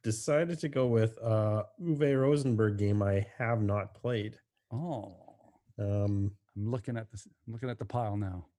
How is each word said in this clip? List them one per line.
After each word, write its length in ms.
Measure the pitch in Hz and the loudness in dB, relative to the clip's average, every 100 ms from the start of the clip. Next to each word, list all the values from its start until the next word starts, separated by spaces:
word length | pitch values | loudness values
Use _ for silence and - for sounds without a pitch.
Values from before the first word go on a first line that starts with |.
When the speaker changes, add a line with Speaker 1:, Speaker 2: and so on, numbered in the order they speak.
Speaker 1:
decided 560 | 113 110 - 147 170 170 | -2 -2 0 2 0 -2
to 80 | 156 | -2
go 180 | 139 127 | 0 4
with, 320 | 117 110 - | 4 2 0
uh, 420 | 117 110 107 107 - - | 0 2 4 0 -2 -6
Uwe 380 | 170 147 147 135 | -2 2 4 4
Rosenberg 580 | 135 147 135 110 107 101 | 4 4 2 2 2 2
game 240 | 101 104 | 2 2
I 240 | 98 98 101 - | 2 2 -2 -4
have 220 | 117 117 | -2 0
not 320 | 101 104 98 | 0 0 -4
played. 440 | - 120 117 107 113 _ _ _ | -6 -4 -2 -4 -10 _ _ _
Speaker 2:
Oh. 420 | 113 170 127 98 92 - 104 _ _ _ - | -6 -6 -6 -10 -18 -20 -20 _ _ _ -6
Speaker 1:
Um, 540 | 101 101 101 101 101 98 _ 104 | -2 0 0 0 -2 -6 _ -6
Speaker 2:
I'm 140 | 107 | -4
looking 260 | 123 113 117 | -4 -4 -8
at 140 | 110 | -8
this, 160 | 101 - _ - | -16 -18 _ -14
I'm 60 | |
looking 180 | 113 127 | -8 -8
at 80 | 117 | -6
the 60 | |
pile 320 | 101 123 110 101 | -4 -2 -2 -2
now. 300 | 98 90 - | -4 -8 -12